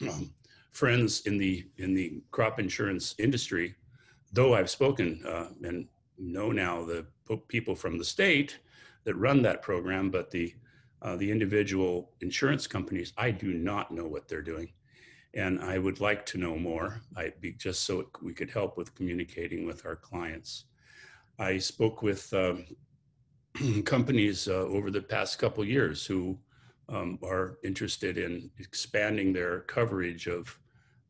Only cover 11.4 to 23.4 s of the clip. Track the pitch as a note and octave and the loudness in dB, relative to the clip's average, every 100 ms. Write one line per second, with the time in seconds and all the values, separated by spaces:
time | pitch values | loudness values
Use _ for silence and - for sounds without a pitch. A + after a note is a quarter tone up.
11.4 | G2 G#2+ G2 F#2+ F#2 F2 - - - - | 2 2 2 2 2 0 -4 -8 -4 2
12.4 | C3+ C#3+ - G2 - F#2+ F2 - B2 F#2+ | 2 2 -2 -4 -2 -4 -4 -2 -2 0
13.4 | G2 F2 F2+ G#2 - E2 E2 D2 - D#2 | -2 -2 -2 -2 -4 -6 -6 -6 -6 -8
14.4 | D#2+ D#2+ E2+ _ _ - - - _ - | -6 -8 -10 _ _ -20 -20 -20 _ -4
15.4 | F#2+ F#2 F2+ F#2+ F#2+ - G2+ G#2 - F#2+ | -2 0 -2 0 0 0 0 0 -4 -4
16.4 | F2 D#2+ F2 E2 F#2+ A2+ - F#2 E2 - | -4 -2 -2 -2 -4 -8 -10 -6 -6 -6
17.4 | E2+ - F#2+ F2 - F2+ - - - E2+ | -10 -8 -6 -2 -2 -2 -4 -10 -10 -8
18.4 | - A2 G2 - E2+ - F#2 F2 F2 - | -6 -2 -2 -4 -10 -6 -4 -4 -4 -6
19.4 | E2+ E2+ E2+ D#2 E2+ D#2+ - F2+ E2 D#2+ | -6 -6 -6 -8 -10 -12 -10 -8 -8 -8
20.4 | - - - _ - - - - _ - | -12 -14 -16 _ -20 -20 -20 -20 _ -4
21.4 | F#2+ F#2+ - - A2+ A2+ G#2+ F#2+ - G2 | 0 0 0 2 2 2 0 0 0 2
22.4 | F#2 F2+ - - _ _ _ _ _ _ | 2 0 -6 -20 _ _ _ _ _ _